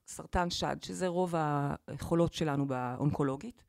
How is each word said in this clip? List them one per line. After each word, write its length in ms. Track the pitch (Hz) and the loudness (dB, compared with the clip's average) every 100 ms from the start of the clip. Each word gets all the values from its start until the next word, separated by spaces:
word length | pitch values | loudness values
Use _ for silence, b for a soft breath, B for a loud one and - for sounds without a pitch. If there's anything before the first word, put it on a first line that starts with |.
| - | -16
סרטן 440 | - 160 190 175 | -14 -2 0 0
שד, 260 | - 160 143 | 0 -2 -2
שזה 220 | - 180 180 | -6 -4 0
רוב 260 | 175 185 165 | 2 2 2
החולות 1000 | 151 147 143 151 - 143 - 170 165 | 2 2 0 -4 -8 -8 0 4 4
שלנו 320 | - 160 143 139 | 2 0 2 0
באונקולוגית. 1000 | 127 123 127 143 - 143 135 220 - | 0 -4 0 2 2 0 -2 -6 -14